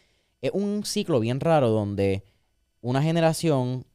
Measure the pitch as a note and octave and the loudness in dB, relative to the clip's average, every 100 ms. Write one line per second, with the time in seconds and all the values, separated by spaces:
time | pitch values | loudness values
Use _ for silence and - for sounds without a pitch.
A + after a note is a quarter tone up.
0 | _ _ _ _ C3+ F#3 G3+ G#3 G3+ G#3 | _ _ _ _ -4 -2 -2 -4 -4 -4
1 | G3 C#3 A2+ C3 E3 D#3 A#2+ A2 G2+ G2+ | 0 0 0 0 2 4 4 2 0 0
2 | G2 G2 - _ _ _ _ _ A#2+ C3+ | 0 -2 -6 _ _ _ _ _ -4 0
3 | D#3 E3+ D#3+ D#3 E3 C#3 B2 B2+ - | 0 2 2 2 0 0 0 -6 -10